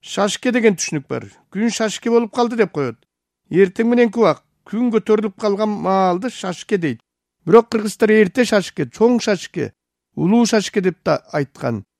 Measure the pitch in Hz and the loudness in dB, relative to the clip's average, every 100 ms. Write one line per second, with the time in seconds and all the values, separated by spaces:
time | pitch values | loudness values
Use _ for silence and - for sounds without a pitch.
0 | - - 202 - 254 240 220 175 - 151 | -10 -4 -4 -2 -2 2 2 0 -4 -6
1 | 135 127 104 _ _ 190 226 - 220 - | -6 -10 -10 _ _ -4 -4 -2 -4 -4
2 | 240 233 226 - 240 233 196 151 131 113 | 0 0 0 -2 -2 0 -2 -2 -6 -8
3 | _ _ _ _ _ 165 196 190 226 240 | _ _ _ _ _ 2 2 2 0 2
4 | 240 233 202 147 _ _ - 208 247 220 | 2 2 0 0 _ _ -10 -4 0 -2
5 | - 214 214 - 214 196 214 208 175 190 | 0 0 0 -4 -4 -2 -2 -2 -2 2
6 | 190 180 240 - 190 170 - 202 165 117 | 2 0 -6 -8 -10 -10 -6 -4 -2 -6
7 | _ _ _ _ - 220 226 226 208 - | _ _ _ _ 4 4 4 -4 -4 -2
8 | 214 214 202 262 240 214 180 - 131 - | 2 4 4 2 2 0 -2 -8 -8 0
9 | 226 240 - 196 - - 110 _ _ _ | 2 2 0 -4 -4 -8 -8 _ _ _
10 | _ - 160 226 226 220 - 214 185 170 | _ -4 2 2 4 0 0 -2 -2 -2
11 | - 147 _ 151 139 - 131 110 95 _ | -2 -2 _ -6 -6 -6 -6 -6 -10 _